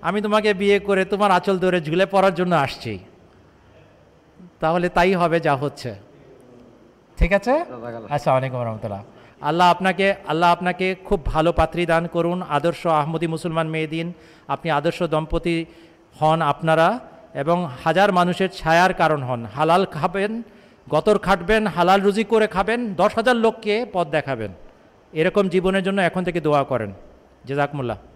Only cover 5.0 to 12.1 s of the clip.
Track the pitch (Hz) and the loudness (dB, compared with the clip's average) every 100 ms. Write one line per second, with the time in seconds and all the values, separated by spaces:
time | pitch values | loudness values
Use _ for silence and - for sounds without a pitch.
5 | 180 190 170 170 156 139 143 - 127 98 | 2 2 2 2 0 0 -2 -8 -12 -12
6 | - - - - - - - - - _ | -18 -20 -20 -20 -20 -20 -20 -20 -20 _
7 | _ - 170 196 233 294 349 123 117 117 | _ -2 2 2 2 0 -2 -10 -12 -12
8 | 107 147 - 131 131 123 117 110 110 101 | -6 -4 0 0 0 -4 -6 -6 -8 -10
9 | 104 - - _ 143 165 180 170 185 180 | -12 -20 -20 _ -4 2 4 4 0 0
10 | 196 196 - 156 175 170 180 175 185 185 | 0 0 -4 0 2 2 0 -2 -4 -4
11 | - 196 139 156 160 170 160 170 170 165 | -4 -4 -2 0 0 2 0 0 0 0
12 | 170 | 0